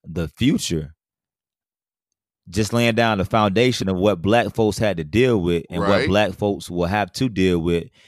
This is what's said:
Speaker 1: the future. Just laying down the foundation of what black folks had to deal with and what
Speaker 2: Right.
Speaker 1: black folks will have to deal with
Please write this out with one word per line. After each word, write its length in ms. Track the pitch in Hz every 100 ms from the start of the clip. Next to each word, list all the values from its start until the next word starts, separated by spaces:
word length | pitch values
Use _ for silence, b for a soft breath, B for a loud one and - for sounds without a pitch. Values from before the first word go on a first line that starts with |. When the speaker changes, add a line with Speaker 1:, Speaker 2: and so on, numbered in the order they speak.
| -
Speaker 1:
the 220 | 82 78
future. 680 | - 127 - - 82 73 - _ _ _ _ _ _ _ _ _ _ _ _ _ _ -
Just 240 | 87 104
laying 220 | 117 117 110
down 240 | 117 104
the 60 | 90
foundation 640 | 113 104 95 127 117 95
of 80 | 90
what 240 | 101 92
black 320 | 95 117 101
folks 240 | - 110 101
had 200 | 110 85
to 60 |
deal 360 | 76 107 127 110
with 240 | 87 85 -
and 100 | 87
what 100 | 98
Speaker 2:
Right. 180 | 98 -
Speaker 1:
black 260 | 101 101
folks 360 | 95 104 98 -
will 180 | 87 87
have 240 | 104 95
to 160 | - 131
deal 300 | 92 92 87
with 260 | 82 85 - b